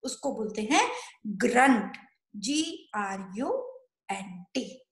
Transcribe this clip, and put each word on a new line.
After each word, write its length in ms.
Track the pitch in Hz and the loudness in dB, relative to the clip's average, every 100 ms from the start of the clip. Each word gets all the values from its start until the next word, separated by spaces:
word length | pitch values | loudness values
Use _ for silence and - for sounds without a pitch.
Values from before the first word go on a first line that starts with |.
उसको 300 | 269 - 285 | -8 -6 -4
बोलते 280 | 226 208 202 | -4 -4 -4
हैं 280 | 214 330 466 - - - 220 | 2 4 4 -2 -12 -12 -8
grunt, 680 | 190 240 240 269 233 180 - - _ _ 208 | 0 4 8 8 6 2 -10 -20 _ _ -8
जी 540 | 196 302 320 370 _ | -2 0 -2 -6 _
आर 360 | 214 196 196 190 196 | -4 -4 -6 -8 -6
यू 120 | 294 523 494 - _ _ - | -2 -2 -4 -14 _ _ -8
एन 340 | 196 190 180 - | -8 -8 -14 -8
टी 100 | - 185 - _ | -6 -6 -12 _